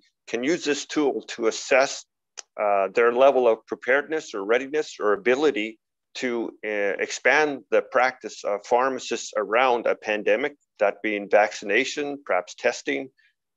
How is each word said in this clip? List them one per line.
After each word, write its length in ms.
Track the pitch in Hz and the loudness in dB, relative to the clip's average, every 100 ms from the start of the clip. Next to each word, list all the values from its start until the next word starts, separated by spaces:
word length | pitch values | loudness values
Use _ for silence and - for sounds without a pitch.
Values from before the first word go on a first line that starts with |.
| _ _ - | _ _ -10
can 160 | 117 | -6
use 200 | 131 170 | -2 -2
this 200 | 143 - | -2 -4
tool 380 | - 156 143 110 | -4 -2 0 -2
to 240 | - - 113 | -6 -4 -2
assess, 580 | - - 131 135 - - _ _ - - - | -2 0 2 2 -2 -14 _ _ -20 -16 -4
uh, 280 | 107 101 98 | 0 2 2
their 160 | 101 117 | 2 2
level 380 | 120 135 127 120 | 6 6 6 4
of 160 | 110 - | 2 -2
preparedness 680 | 107 - 135 147 156 - | -8 0 0 0 -6 -8
or 100 | 107 | -6
readiness 520 | 98 120 135 151 151 - | 0 0 0 -6 -6 -4
or 140 | 104 | 0
ability 640 | 101 98 131 151 104 110 113 _ _ _ | 0 2 2 2 0 -4 -8 _ _ _
to, 360 | - 127 120 107 - | -8 -4 -2 -4 -6
uh, 380 | 107 104 101 - | -6 -2 -2 -2
expand 600 | - - 123 143 151 135 - | -4 -2 2 4 2 -2 0
the 100 | 107 | 0
practice 640 | - 127 127 127 104 - | 2 2 0 0 -12 -10
of 160 | - 101 - | -6 -6 0
pharmacists 680 | 120 131 127 - 113 - 107 | 2 2 -2 -4 -6 -4 -4
around 480 | 98 113 131 120 - | 0 2 4 2 0
a 80 | |
pandemic, 640 | 101 - 107 101 107 147 147 _ - | -2 -2 -2 2 0 0 -8 _ -2
that 220 | 101 - | 0 0
being 240 | 110 104 101 | -4 -4 2
vaccination, 880 | 104 107 - 104 107 139 151 147 143 - | 4 2 0 -2 0 0 -4 -6 -8 -2
perhaps 280 | 90 - | -2 -2
testing, 540 | - 120 - - 139 135 _ _ _ _ | -4 -2 -2 -4 -6 -6 _ _ _ _